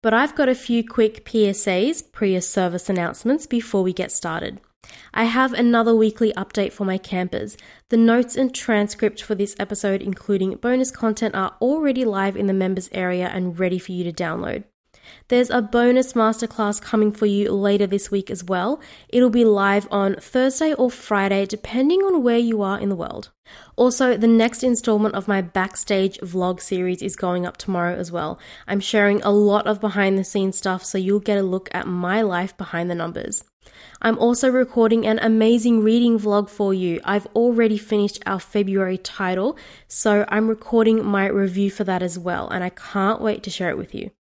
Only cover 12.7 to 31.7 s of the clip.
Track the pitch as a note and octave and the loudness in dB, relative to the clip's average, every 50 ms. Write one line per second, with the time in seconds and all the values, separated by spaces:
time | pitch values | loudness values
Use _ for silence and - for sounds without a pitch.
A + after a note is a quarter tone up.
12.7 | F#3+ F#3 F#3 - - F#3+ F#3 F3+ F3+ F3+ F3+ F3+ - F#3 F#3 F3+ E3+ E3+ F#3+ F3+ | -2 -4 -6 -6 -6 -4 -2 -2 -2 -2 -2 -4 -4 -4 -6 -6 -4 -2 -2 -2
13.7 | F3+ F#3 F3+ - F#3 F3+ F3 F3 E3+ - F#3 E3 D#3+ - F3+ - - - G#3 _ | -2 -4 -6 -8 -6 -6 -6 -6 -4 -4 -6 -4 -4 -6 -6 -6 -8 -8 -10 _
14.7 | _ _ _ _ _ _ _ - - - _ _ B3 B3 B3 A#3+ - B3 A3 G#3 | _ _ _ _ _ _ _ -20 -20 -20 _ _ 2 2 2 2 0 -2 0 2
15.7 | - A#3 A#3+ B3 B3 C4 C4 C4 - A#3+ A3 A3 A3 A3+ A#3 A3+ - - G#3+ G#3 | 2 4 4 6 6 4 2 2 2 2 2 2 2 -2 -6 -8 -4 -2 -2 -2
16.7 | G#3 - - - - A3 G#3+ G#3+ G#3 - A3 G#3 G3+ G3+ G#3 - - G3 G3 G3+ | -2 -4 -6 -2 0 2 2 2 2 0 0 0 2 2 0 0 0 0 2 2
17.7 | G3+ G3+ G#3 F#3+ G3 G3+ - - G3+ G3 F#3+ - G3 F3 F3+ F3 F#3+ F3+ F3+ A3 | 2 2 2 0 0 -4 -2 -2 -4 -4 -4 -4 -10 -10 -6 -4 -4 -2 0 -2
18.7 | C#4+ D#4+ - - - - - _ - B3 B3 B3+ G#3+ A#3+ A#3 A3 G#3 G3+ G3 G3 | -4 -4 -8 -20 -20 -20 -18 _ 2 4 4 4 6 4 6 6 4 4 4 2
19.7 | G3 G3+ G3 - - G3+ G3 G3 G3 - - - - B3+ B3+ C4+ C4 - D#4+ D#4 | 2 2 0 0 -2 0 0 0 -2 -4 -8 -4 0 0 0 2 0 0 -2 -2
20.7 | D4+ - B3+ B3 A#3+ - - - G#3+ G3 G3 G3 G3 G3 G3 F#3+ G#3 G#3 - - | 2 2 0 0 0 -6 -6 -2 0 0 2 2 0 0 0 -2 -4 -8 -8 -6
21.7 | - B3 C4 D4 F4 F#4+ G4 G4 F#4 D#4+ A#3+ A#3+ A#3 A#3 A#3+ A#3 A3+ G#3+ G3+ F#3+ | -2 0 2 2 4 2 2 2 2 2 2 2 2 2 2 2 0 0 0 -2
22.7 | G3 - - G3 G3 E3+ E3 - - - - - _ _ _ - - - - - | -2 -2 -2 -4 -4 -4 -6 -8 -8 -12 -14 -16 _ _ _ -20 -20 -20 -20 -16
23.7 | _ - A#3+ B3+ A#3+ - C4+ B3+ A#3+ G#3 A3 A3+ A#3 A3+ A3+ A#3 A#3 - - B3+ | _ 2 2 2 2 2 2 2 2 2 4 4 6 6 4 2 0 0 0 0
24.7 | A#3+ A#3 - A#3+ G#3+ G#3 G#3+ G#3+ - G3 F#3+ G#3 G3+ F#3+ F#3 E3+ _ G3 F#3 F#3+ | 0 0 0 0 2 2 2 0 -2 -4 -2 0 -2 -2 -2 -2 _ -4 -4 -4
25.7 | - - - - G#3 F#3+ F#3+ G3 F#3+ - - F3+ E3+ F#3 F3+ F3+ F#3 F3+ - - | -6 -10 -4 -2 0 0 0 0 -2 -6 -14 -6 -4 -2 -2 -2 -2 -4 -6 -6
26.7 | G3 F3+ F#3 F#3 F3+ F3+ - - - - - F3+ F3 F3+ F3+ F3 - - - - | -4 -2 -2 -2 -4 -4 -6 -8 -6 -4 -4 -2 -2 -2 -4 -6 -8 -10 -6 -4
27.7 | F#3+ F3 F3 F3 F3 F#3 F3+ E3 E3+ E3+ D#3 D#3 E3+ - - - - - - - | -2 -2 -2 -2 -2 -4 -8 -6 -6 -6 -6 -6 -8 -10 -14 -20 -20 -20 -8 -4
28.7 | F#3+ G3+ G3 - - G#3+ G3+ G3+ G3+ G#3 - G3+ G3+ G#3 G#3 G3+ G3 G#3 - - | -4 -4 -2 0 2 2 4 4 2 2 2 2 4 4 4 4 4 2 2 0
29.7 | G#3+ G3+ A3 G#3 F#3+ G3+ G3 G3 F#3+ F#3+ F#3 - - G#3 F#3+ F#3+ F#3 - - F#3+ | -2 -2 -2 -4 0 0 0 2 2 0 -2 -2 -2 -2 -2 -2 -2 -2 -2 -2
30.7 | F#3 F#3 - - - F#3+ F#3 F#3 G3+ G#3 G3+ - G#3 G3+ G3 F#3 F#3 F#3+ F#3+ - | -4 -4 -6 -6 -4 -4 0 0 0 0 0 0 0 0 0 0 -2 -4 -6 -6